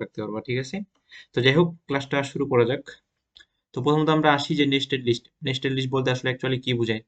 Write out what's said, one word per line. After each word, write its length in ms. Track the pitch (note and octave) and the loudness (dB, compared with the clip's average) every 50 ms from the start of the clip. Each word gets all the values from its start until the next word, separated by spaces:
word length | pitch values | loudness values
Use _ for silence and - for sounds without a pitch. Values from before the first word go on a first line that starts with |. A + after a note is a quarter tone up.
রাখতে 180 | G#2+ - - A2 | -8 -10 -8 -10
পারবা, 180 | G#2+ G#2+ G#2+ A2 | -8 -6 -8 -8
ঠিক 160 | G#2+ - B2 B2+ | -6 -4 -4 -4
আছে? 180 | C3+ C3 - G3 G#3 _ _ _ _ _ - - - _ - | -4 -6 -8 -10 -10 _ _ _ _ _ -20 -20 -18 _ -2
তো 40 | B2+ | 2
যাই 120 | A#2+ C3 C#3 | 4 4 6
হোক, 140 | E3 F3 E3+ E3+ - _ | 6 4 2 0 -8 _
ক্লাসটা 300 | - C#3 C#3 C3+ - C#3+ C#3 C#3 | -4 -4 -4 -2 -2 -2 -2 -2
শুরু 220 | C#3 - - C#3 C#3 | -2 -4 -4 -2 2
করা 140 | C3 A#2+ A#2+ | 4 2 4
যাক। 180 | A#2 C3+ - - - - _ _ _ _ _ _ _ _ - - _ _ _ _ _ - | 2 0 -4 -6 -14 -20 _ _ _ _ _ _ _ _ -20 -20 _ _ _ _ _ -8
তো 40 | C3+ | -2
প্রথমত 280 | B2+ D3 D3+ D#3 D#3 D#3 | 0 2 2 2 4 2
আমরা 200 | D#3 D#3 D3+ D3+ C#3+ | 2 4 4 4 4
আসি 180 | C#3+ C#3 - D#3+ | 4 2 -2 0
যে 100 | C#3+ C#3+ | 0 2
নেস্টেড 360 | C#3 C3+ C#3 C3+ - C#3 B2+ B2 | 2 2 -2 -2 -2 -4 -4 0
লিস্ট। 200 | A#2+ A#2 - _ _ _ - D3+ | -2 -2 -2 _ _ _ -10 -6
নেস্টেড 300 | C3 C3 B2+ - C3+ C3 | -6 -4 -2 -2 -2 -2
লিস্ট 160 | C3+ C3 C3 | -2 -4 -2
বলতে 180 | C3+ C3 B2+ B2+ | -2 -2 0 0
আসলে 180 | B2+ B2+ - B2+ B2 | -2 -2 -2 -4 -4
actually 260 | C3 C3 C3 C3 A#2+ | -2 -2 -2 -2 -2
কি 120 | - B2+ B2 | -2 -2 -2
বোঝায়, 280 | A#2+ A#2 A2 A2 G#2+ - | 0 0 0 -2 -4 -4